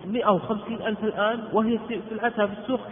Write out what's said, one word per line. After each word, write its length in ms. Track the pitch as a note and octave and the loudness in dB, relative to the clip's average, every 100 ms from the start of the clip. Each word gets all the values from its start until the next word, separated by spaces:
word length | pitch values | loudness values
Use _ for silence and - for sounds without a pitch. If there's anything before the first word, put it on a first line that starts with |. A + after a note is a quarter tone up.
| F3+ | -2
مائة 220 | A#3 G#3 | 2 4
وخمسين 500 | F#3 - G#3+ - A3+ | 4 2 -4 -4 -4
ألف 220 | A3 G#3+ | -4 -2
الآن 360 | A3 - G#3 A#3 G#3+ | -2 2 0 0 0
وهي 260 | G3 A3 A3+ - A3+ G#3+ | 2 2 0 -2 -6 -6
سلعتها 360 | A3 A#3 A#3 G3+ | -2 -2 2 0
في 80 | G3+ | -2
السوق 180 | A3 B3+ - | -4 -4 2